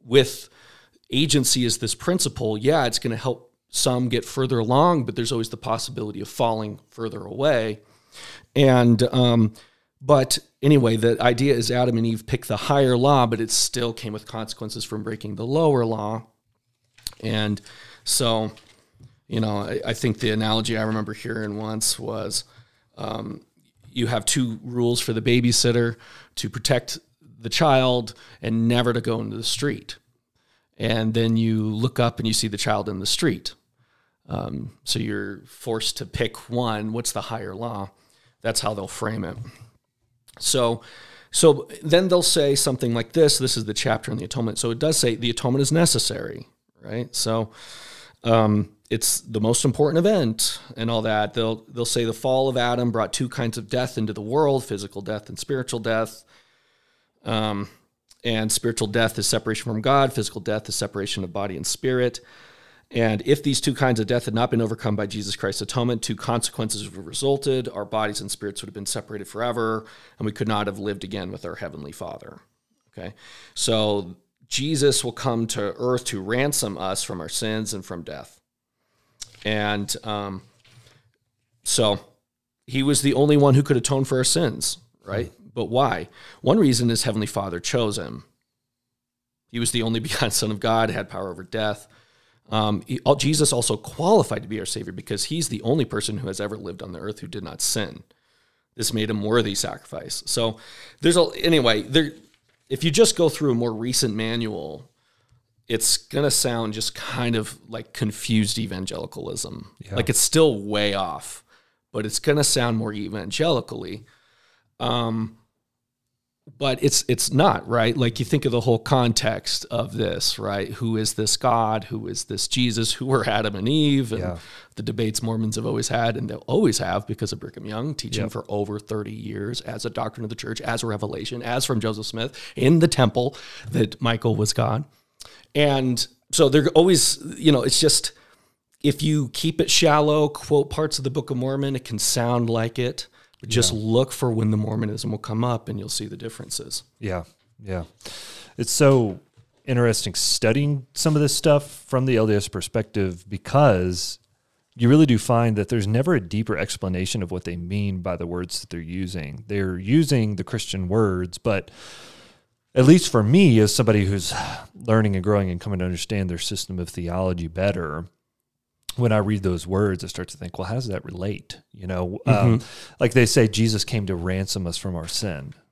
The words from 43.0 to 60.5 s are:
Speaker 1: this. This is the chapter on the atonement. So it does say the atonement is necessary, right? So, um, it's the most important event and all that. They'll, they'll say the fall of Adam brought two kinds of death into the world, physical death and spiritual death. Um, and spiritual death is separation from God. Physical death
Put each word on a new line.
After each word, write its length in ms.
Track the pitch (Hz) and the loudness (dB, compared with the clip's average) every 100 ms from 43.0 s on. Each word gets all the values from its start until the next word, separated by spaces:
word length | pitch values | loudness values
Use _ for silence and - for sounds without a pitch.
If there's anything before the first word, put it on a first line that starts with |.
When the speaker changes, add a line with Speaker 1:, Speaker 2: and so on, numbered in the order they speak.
| 117 | 0
Speaker 1:
this. 260 | 165 151 - | 4 4 4
This 200 | 127 - | 0 -2
is 80 | 107 | -4
the 80 | |
chapter 380 | 107 127 110 - | -4 -2 -2 -4
on 60 | 110 | -8
the 80 | - | -6
atonement. 320 | - 113 101 | -4 -4 -2
So 140 | 120 | -4
it 80 | 117 | 0
does 180 | 151 156 | 0 2
say 180 | 127 113 | 2 0
the 140 | 120 | -2
atonement 320 | 113 131 131 | -2 0 2
is 100 | 139 | 2
necessary, 760 | 156 165 120 - - - - - _ _ _ | 4 4 2 0 -4 -8 -10 -16 _ _ _
right? 320 | 107 113 120 - | -8 -6 -6 -4
So, 360 | 117 113 110 - - - - - - _ | 0 0 -2 -10 -20 -20 -20 -20 -20 _
um, 460 | 120 113 107 104 - _ _ | 4 6 6 4 0 _ _
it's 320 | 110 - - | -2 0 -2
the 200 | - 110 | -2 -2
most 240 | 110 120 139 | 2 2 2
important 320 | 120 147 156 | 2 2 4
event 640 | 185 208 120 110 - - - - | 4 4 2 0 -2 -2 -12 -6
and 120 | 113 | -2
all 120 | 113 | 0
that. 320 | 110 107 104 | 2 0 0
They'll, 320 | 120 110 110 - | 0 -2 -2 -8
they'll 160 | 123 117 | -6 -2
say 200 | 123 117 | 0 0
the 80 | |
fall 340 | 107 135 131 135 | -2 0 2 2
of 100 | 123 | 0
Adam 340 | 120 120 120 | 0 2 0
brought 200 | 113 101 | 0 -2
two 160 | - 131 | -2 -4
kinds 300 | - 117 113 | -2 -4 -4
of 100 | 104 | -6
death 300 | 123 123 - | -4 -2 -4
into 160 | 107 | -4
the 80 | 104 | -4
world, 420 | 104 139 147 135 | -2 2 2 2
physical 380 | - 101 101 98 | -2 -8 -8 -10
death 280 | 101 107 - | -8 -8 -8
and 100 | - | -14
spiritual 400 | - 135 123 120 | -6 -4 -4 -4
death. 440 | 113 110 110 - _ _ _ _ _ _ _ _ _ _ 107 | -2 -2 -2 -8 _ _ _ _ _ _ _ _ _ _ -4
Um, 440 | 110 107 101 101 _ _ _ _ _ | -2 -2 -4 -6 _ _ _ _ _
and 280 | 120 110 110 | -2 -2 0
spiritual 360 | - 120 113 107 | -2 -2 -2 -2
death 300 | 113 113 - | 2 0 0
is 80 | 101 | 0
separation 360 | 117 - 107 | 0 -2 -4
from 180 | - 110 | -4 -2
God. 320 | 131 139 135 | 4 4 4
Physical 280 | 117 104 - | 0 -6 -6
death 280 | 92 | -4